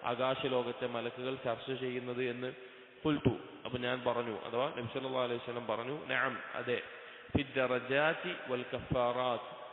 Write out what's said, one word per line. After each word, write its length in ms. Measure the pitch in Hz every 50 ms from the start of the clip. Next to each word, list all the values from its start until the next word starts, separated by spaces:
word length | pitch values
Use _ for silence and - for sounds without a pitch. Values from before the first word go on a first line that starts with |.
| -
ആകാശലോകത്തെ 840 | 120 123 120 127 131 131 - - 139 127 127 120 120 120 - 127
മലക്കുകൾ 500 | 123 120 117 113 120 - 123 127 131 135 131 -
ചർച്ച 260 | 131 113 117 - -
ചെയ്യുന്നത് 520 | 135 123 131 127 123 127 123 123 123 120 131
എന്ന്? 300 | 123 120 123 123 127 123 - - - - - - - - - -
ഖുൽതു, 300 | 156 147 143 - 135 110 - - - - - -
അപ്പൊ 120 | 117 127
ഞാൻ 260 | 123 123 123 127 127 123
പറഞ്ഞു, 340 | 127 117 117 120 117 107 98
അഥവാ 300 | - - 113 120 131 151
നബി 180 | - 123 120
സല്ലല്ലാഹു 380 | 113 - 139 131 131 131 127 127
അലൈഹി 180 | 120 120 120 -
വസല്ലം 240 | - 120 120 120
പറഞ്ഞു, 380 | 110 110 110 117 127 143 156 165
നഅം, 320 | 139 131 127 127 135 123 107 - - -
അതെ, 280 | - 120 120 123 107 - - - - - - - - - - -
ഫി 80 | 147 143 131 -
ദറജാതി 960 | 135 127 123 127 123 120 123 135 139 151 156 170 - - 180 175 - - -
വൽ 140 | 127 123 123 - -
കഫാറാത്ത് 840 | 123 - - 131 127 123 120 120 127 127 127 120 113 - - - - - -